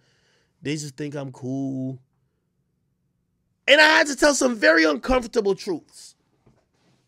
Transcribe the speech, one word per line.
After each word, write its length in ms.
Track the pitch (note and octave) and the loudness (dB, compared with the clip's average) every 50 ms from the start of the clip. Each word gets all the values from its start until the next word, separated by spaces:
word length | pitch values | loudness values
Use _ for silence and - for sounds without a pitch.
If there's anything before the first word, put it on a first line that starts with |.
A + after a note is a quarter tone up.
| _ _ _ _ _ _ _ _ _ _ _ _ - | _ _ _ _ _ _ _ _ _ _ _ _ -8
They 140 | C3+ D3 | -8 -8
just 200 | D#3 D3 D3 C3 | -8 -8 -14 -12
think 180 | - D3+ D3 C#3+ | -12 -12 -10 -10
I'm 160 | C#3+ C#3 C3 | -12 -12 -12
cool." 720 | C3 - C3 B2+ C3 C3+ C3+ C3+ C3+ C3 C3 C3 C3 B2+ _ _ _ _ _ _ _ _ _ _ _ _ _ _ _ _ _ _ _ _ _ _ _ _ _ _ _ _ _ _ _ _ _ - | -14 -12 -10 -8 -6 -6 -6 -6 -6 -8 -8 -8 -10 -12 _ _ _ _ _ _ _ _ _ _ _ _ _ _ _ _ _ _ _ _ _ _ _ _ _ _ _ _ _ _ _ _ _ 2
And 120 | C4+ D4+ | 4 6
I 180 | D4+ D#4 D#4 D#4+ | 6 4 4 2
had 80 | D#4+ | 2
to 100 | D4+ C#4 | 0 0
tell 180 | - D#4+ D4 C#4 | 2 2 2 4
some 220 | - C#4+ B3+ A#3+ | 2 0 -2 0
very 280 | G#3+ B3 D#4 D#4+ E4 D#4+ | 2 2 4 4 4 4
uncomfortable 680 | D#4 D4 A#3 - - C4 B3+ A#3 A#3 - A#3 G3+ G3 G3 | 2 0 -2 -2 -2 -2 -2 -2 -2 -4 -2 -2 -2 -4
truths. 600 | F#3 - G#3 F3 C#3+ - _ _ - - - _ _ _ _ _ _ _ _ _ _ _ _ _ _ _ _ _ _ _ | -4 -4 -8 -8 -8 -10 _ _ -20 -20 -20 _ _ _ _ _ _ _ _ _ _ _ _ _ _ _ _ _ _ _